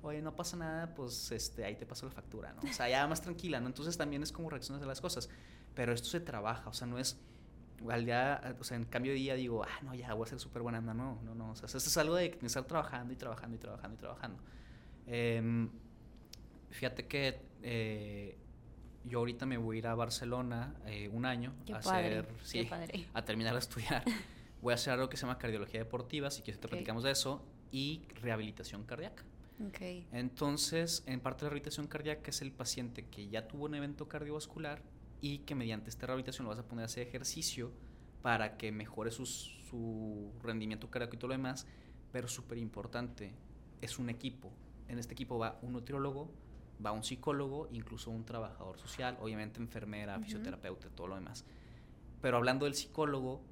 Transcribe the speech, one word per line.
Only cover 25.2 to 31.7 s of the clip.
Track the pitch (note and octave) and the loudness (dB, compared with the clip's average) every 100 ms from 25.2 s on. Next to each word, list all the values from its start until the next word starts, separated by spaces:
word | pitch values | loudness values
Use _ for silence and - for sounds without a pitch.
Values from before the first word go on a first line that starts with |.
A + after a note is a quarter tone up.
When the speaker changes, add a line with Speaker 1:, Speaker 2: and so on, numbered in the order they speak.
Speaker 1:
llama | B2 B2 | 0 2
cardiología | A#2 G#2+ G2 A2+ | 2 2 2 0
deportiva, | A2+ B2 A#2+ D3+ C#3 | 0 -2 0 0 0
si | - | -2
quieres | - G2 | -4 -6
te | - | -2
Speaker 2:
Ok. | |
Speaker 1:
platicamos | F2+ G2 A2+ | -2 0 4
de | C3+ | 6
eso, | C3+ C3+ C#3 - - - | 6 4 0 -6 -16 -4
y | C3+ C#3 D#3+ - - | 0 0 0 -6 -4
rehabilitación | A#2+ A2 G#2+ G#2+ - G#2 | 0 2 0 -4 -6 -6
cardíaca. | A#2 A#2+ F#3+ - - - - - | -6 -6 -6 -8 -14 -16 -16 -6
Speaker 2:
Ok. | G3+ - F#3 F3+ E3+ | -6 -4 -6 -6 -6
Speaker 1:
Entonces, | A#2 B2+ B2 C#3+ D3 - E3 E3 - - | -2 -2 2 2 4 4 4 4 0 0
en | B2+ | 0
parte | C3 B2+ | 0 0
la | D3 | 0
rehabilitación | C#3+ D3 | 0 -2